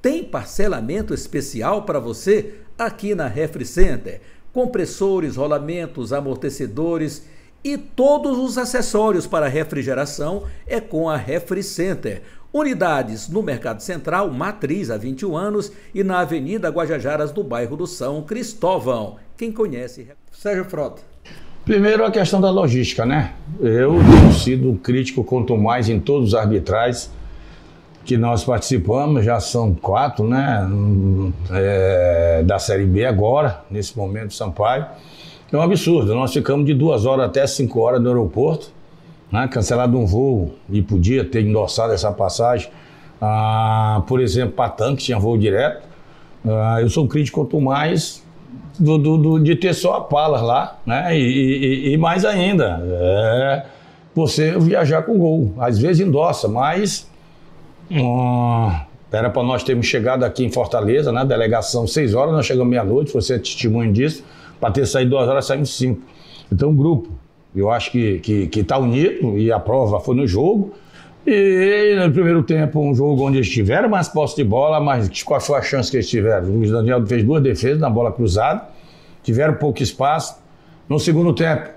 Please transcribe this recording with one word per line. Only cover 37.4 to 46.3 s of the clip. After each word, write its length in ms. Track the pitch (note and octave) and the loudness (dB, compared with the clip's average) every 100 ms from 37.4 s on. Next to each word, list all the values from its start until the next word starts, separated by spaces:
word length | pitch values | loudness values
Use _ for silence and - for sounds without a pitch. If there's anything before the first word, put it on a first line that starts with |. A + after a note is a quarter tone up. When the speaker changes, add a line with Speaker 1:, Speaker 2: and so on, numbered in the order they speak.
| C#3 | 0
Speaker 2:
cinco 340 | - A#2+ A#2 | 0 -2 2
horas 220 | A#2 B2+ | 2 2
no 80 | A#2+ | 2
aeroporto, 600 | B2 G2+ G#2 D3 D#3+ - - - - - - - | 2 0 0 0 -2 -8 -20 -20 -20 -20 -20 -4
né, 160 | G#2 C3 | -2 -2
cancelado 500 | B2 F#2+ A#2+ B2 B2 | -2 0 2 2 2
um 80 | G#2+ | 2
voo 500 | G#2+ C3+ A#2 D2+ - - | 2 2 0 -2 -8 -4
e 120 | G#2 | -2
podia 420 | F#2 F#2+ F2+ C3 | 0 2 2 2
ter 180 | F#2+ A2+ | 0 0
endossado 520 | G#2+ G#2+ F#2+ - A2+ | 2 2 0 -2 0
essa 180 | G2 G#2 | 0 -2
passagem. 580 | G2+ F#2+ - A#2 A#2+ - - - - - - | 0 -2 0 0 0 -4 -18 -20 -20 -20 -6
Ah, 840 | G#2+ G#2+ A2 A2 A2 A2 G#2+ G#2+ - | -2 0 0 2 2 2 0 0 0
por 120 | B2+ | 0
exemplo, 340 | A#2+ A#2+ A#2+ | 2 0 -2
Patam, 420 | - A#2+ - A2+ C#3 | -2 -4 -2 -2 -2
que 80 | |
tinha 160 | - A2 | -2 -2
voo 180 | G#2+ A2+ | 0 2
direto. 460 | G#2 G2 C#3+ - - - - - - | 2 2 0 -4 -16 -20 -20 -20 -20